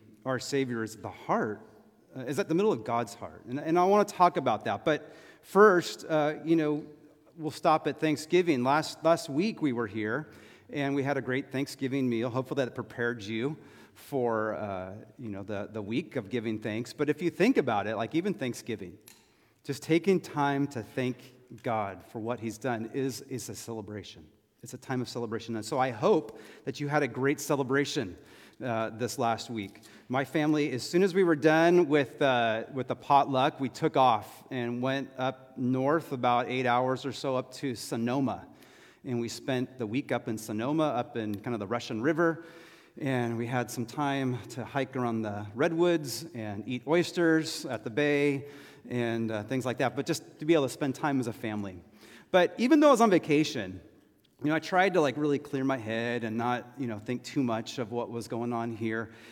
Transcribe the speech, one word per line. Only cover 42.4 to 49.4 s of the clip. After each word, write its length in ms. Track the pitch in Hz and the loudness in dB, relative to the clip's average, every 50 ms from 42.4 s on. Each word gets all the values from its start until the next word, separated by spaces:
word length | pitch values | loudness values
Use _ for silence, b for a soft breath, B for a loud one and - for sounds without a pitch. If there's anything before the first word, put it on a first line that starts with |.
| B B B B B B B B B B B - | B B B B B B B B B B B -6
And 400 | - 135 131 123 120 117 117 113 | -4 -2 0 0 0 -2 -2 -4
we 80 | 120 | -4
had 240 | 120 131 123 120 104 | -2 -2 -2 -2 -2
some 160 | - 127 117 | -4 -8 -8
time 540 | - - 151 147 139 139 139 135 127 123 117 101 - | -6 -4 -4 -2 -2 0 0 -2 -2 -2 -4 -6 -10
to 120 | - 127 110 | -10 -10 -10
hike 320 | 92 - 139 135 131 - | -4 -2 -2 -2 -2 -2
around 280 | 131 123 120 113 113 110 | -4 -2 -2 -2 -2 -4
the 220 | 107 101 104 107 104 107 | -4 -6 -6 -8 -10 -2
redwoods 720 | 117 151 175 165 165 175 180 170 160 151 135 110 - 160 165 - | 0 0 2 4 4 4 4 4 2 0 -4 -8 -10 -10 -10 -10
and 300 | 120 110 107 101 101 104 | -8 -8 -6 -8 -8 -6
eat 180 | - 127 123 - 143 | -6 -8 -6 -2 0
oysters 800 | 160 175 170 - - 180 170 165 160 160 151 - - - - | 2 2 2 0 0 2 4 4 4 4 2 -2 -6 -8 -6
at 180 | 135 123 110 - | -6 -8 -6 -6
the 60 | 127 | -4
bay 560 | 107 147 147 147 147 143 143 147 139 139 - B B B B B B B B - | -2 0 2 2 2 4 2 2 2 0 -4 B B B B B B B B -6
and, 420 | 123 123 120 117 113 117 113 110 | -4 -2 -2 -2 -2 -2 -2 -2
uh, 120 | 110 104 | -4 -4